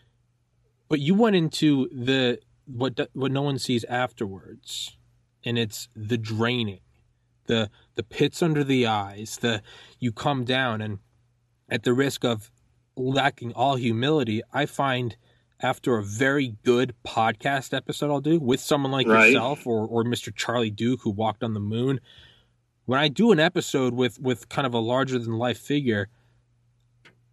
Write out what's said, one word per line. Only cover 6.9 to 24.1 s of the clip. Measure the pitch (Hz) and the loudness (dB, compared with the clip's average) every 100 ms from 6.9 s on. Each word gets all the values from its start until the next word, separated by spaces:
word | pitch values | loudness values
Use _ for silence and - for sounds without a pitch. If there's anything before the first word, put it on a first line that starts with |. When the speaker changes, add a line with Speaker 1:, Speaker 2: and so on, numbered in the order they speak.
| _ _ _ _ _ - | _ _ _ _ _ -2
Speaker 1:
the, | 113 104 - _ - | 0 0 -6 _ -12
the | |
pits | - - 143 - | -10 -2 -2 0
under | 170 147 | 0 2
the | 139 131 117 | 2 2 2
eyes, | 107 98 101 110 - | 0 -4 -10 -12 -4
the, | 120 107 - - - - | -2 -2 -6 -20 -20 -6
you | 123 | -6
come | 107 151 139 120 | -2 -2 -2 0
down, | 127 131 107 | 0 0 -2
and | 107 101 - _ _ _ _ _ _ | -6 -8 -14 _ _ _ _ _ _
at | 127 | -2
the | 127 | 2
risk | 123 139 - | 2 2 0
of | 127 113 - _ _ _ _ - | -2 -2 -6 _ _ _ _ -6
lacking | 127 135 135 - 120 | -2 0 0 -2 -8
all | 113 135 135 | -2 0 2
humility, | 117 113 131 156 117 107 - | 0 0 2 2 0 -2 -4
I | 131 143 | -4 -2
find | - 139 127 123 - _ _ _ _ | -2 -2 -2 -4 -8 _ _ _ _
after | 127 - - 117 | -4 -2 0 0
a | |
very | 101 104 135 143 135 107 | -2 0 2 2 -2 0
good | 127 120 127 - - | 2 4 2 -4 -6
podcast | - 113 113 143 139 - | 0 0 0 -2 -4 -4
episode | 131 - - 147 | -6 -6 -4 -2
I'll | 143 | 0
do | 147 165 | 2 2
with | 127 135 | 2 0
someone | - 147 135 | 0 0 0
like | 135 117 | 0 4
Speaker 2:
Right. | 110 110 | 6 6
Speaker 1:
yourself | 123 120 147 127 | 6 2 -2 -2
or, | 113 110 | -2 0
or | 117 | 0
Mister | 117 120 - | 0 -2 -6
Charlie | - - 120 113 | -8 -4 0 -2
Duke, | 104 117 127 | 0 -2 0
who | 117 | -2
walked | 101 110 104 | -2 -2 -2
on | 120 | -4
the | 107 | -4
moon, | 101 113 131 135 - - - _ _ _ _ _ - | -4 -2 0 -2 -6 -20 -20 _ _ _ _ _ -2
when | 131 | 0
I | 151 | 2
do | 127 233 | 4 6
an | 170 | 6
episode | 160 175 - 143 127 | 4 2 -2 0 0
with, | 123 123 | 2 0